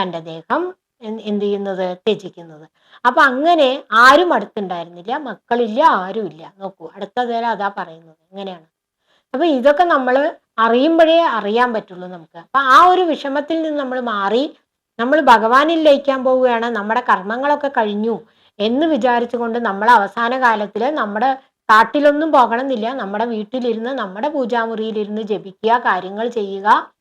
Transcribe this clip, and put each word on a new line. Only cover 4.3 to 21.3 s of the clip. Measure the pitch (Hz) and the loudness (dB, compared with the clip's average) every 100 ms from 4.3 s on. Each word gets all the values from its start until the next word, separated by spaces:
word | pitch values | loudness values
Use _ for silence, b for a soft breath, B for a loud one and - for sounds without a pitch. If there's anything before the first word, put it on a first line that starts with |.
അടുത്തുണ്ടായിരുന്നില്ല, | 254 202 - 190 175 170 175 185 277 | 0 -2 -8 -8 -8 -10 -14 -10 -8
മക്കളില്ല, | 269 185 _ 233 226 220 | -8 -14 _ -2 -2 2
ആരുമില്ല. | 302 220 185 208 190 156 - 196 | 2 2 -2 -6 -8 -10 -20 _
നോക്കൂ, | 196 - 160 | -16 -14 -20
അടുത്ത | 196 202 - | -14 -8 -6
നേരം | 247 233 233 | -4 -4 -4
അതാ | 202 202 202 | -4 -4 -6
പറയുന്നത്. | 170 160 165 156 160 | -12 -16 _ _ _
എങ്ങനെയാണ്? | 190 196 175 160 _ _ _ _ _ _ | -14 -14 -14 _ _ _ _ _ _ _
അപ്പൊ | 254 339 | -2 0
ഇതൊക്കെ | 269 262 294 | 2 2 2
നമ്മൾ | 349 294 254 262 302 339 _ - | 2 2 2 0 0 -6 _ -2
അറിയുമ്പോഴേ | 226 233 302 330 320 330 | 2 4 4 4 4 4
അറിയാൻ | 330 233 202 226 247 | 2 -2 -2 0 0
പറ്റുള്ളൂ | 220 - 180 180 | -2 -8 -16 -14
നമുക്ക്. | 180 160 170 | -16 -18 -20
അപ്പൊ | - 262 | -4 -2
ആ | 269 269 359 | 6 6 8
ഒരു | 359 | 4
വിഷമത്തിൽ | 349 277 285 277 294 330 | 0 -2 -4 -6 -4 -4
നിന്ന് | 320 294 | -4 -6
നമ്മൾ | 262 254 | -6 -6
മാറി | 240 208 196 226 311 - _ _ _ - | -6 -4 -2 0 -2 -8 _ _ _ -8
നമ്മൾ | 240 302 | 0 2
ഭഗവാനിൽ | 269 226 220 254 302 330 | 4 4 6 2 4 2
ലയിക്കാൻ | 302 277 277 269 | 4 4 2 -2
പോവുകയാണ്. | 254 262 254 233 233 | 0 2 2 0 -2
നമ്മുടെ | 226 202 233 247 | -4 -2 -2 0
കർമ്മങ്ങളൊക്കെ | 196 190 233 285 285 277 | 0 0 -4 -2 -2 -2
കഴിഞ്ഞു | 262 214 208 220 202 b b b - | -2 -2 -2 -4 -6 b b b -6
എന്ന് | 208 254 330 | -2 0 0
വിചാരിച്ചുകൊണ്ട് | 285 247 240 240 240 233 233 | 0 0 0 -2 -6 -6 -4
നമ്മൾ | 226 196 214 | -4 -2 4
അവസാന | 233 196 233 233 262 | 4 4 -2 -4 0
കാലത്തിൽ | 247 214 208 208 247 | 0 0 -4 -4 -4
നമ്മുടെ | 302 214 208 254 | -2 -4 -2 -2